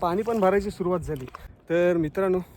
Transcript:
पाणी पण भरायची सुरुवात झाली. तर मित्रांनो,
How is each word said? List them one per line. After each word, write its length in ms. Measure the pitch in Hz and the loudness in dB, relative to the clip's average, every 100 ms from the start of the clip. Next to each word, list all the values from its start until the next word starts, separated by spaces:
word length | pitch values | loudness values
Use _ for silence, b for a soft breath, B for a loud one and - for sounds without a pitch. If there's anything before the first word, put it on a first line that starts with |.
पाणी 220 | 175 180 | -2 -2
पण 180 | 226 226 | 0 2
भरायची 300 | 190 196 196 | 4 2 0
सुरुवात 300 | - 180 180 | -4 -2 -2
झाली. 240 | 143 147 127 B B B - | -4 -8 -10 B B B -2
तर 260 | 170 175 175 | 2 4 2
मित्रांनो, 420 | 151 190 190 185 180 | 0 0 0 0 -4